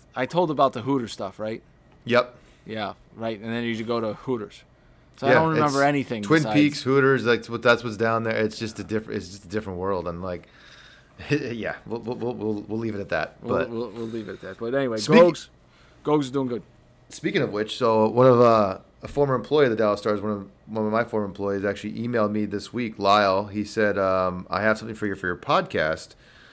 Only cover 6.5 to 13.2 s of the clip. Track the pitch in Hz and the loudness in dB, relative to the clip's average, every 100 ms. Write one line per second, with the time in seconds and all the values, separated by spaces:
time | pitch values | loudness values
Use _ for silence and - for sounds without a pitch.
6.5 | 147 147 143 127 135 135 135 110 113 113 | 4 4 2 2 4 4 4 4 2 0
7.5 | 117 123 117 120 101 113 113 113 110 107 | 0 4 4 0 -2 0 0 0 0 -2
8.5 | - 110 - 87 107 107 107 87 98 87 | -2 -8 -8 -4 -4 -4 -8 -8 -14 -8
9.5 | 104 101 90 95 95 85 85 92 87 - | -6 -6 -6 -4 -2 -4 -6 -8 -8 -12
10.5 | - - - - - _ - 92 147 123 | -20 -20 -20 -20 -20 _ -16 -4 -4 -2
11.5 | 117 90 - - 113 107 117 117 107 107 | -6 -8 -8 -10 -8 -8 -6 -6 -4 -4
12.5 | 104 - 110 113 101 95 82 | -4 -6 -6 -6 -6 -4 -4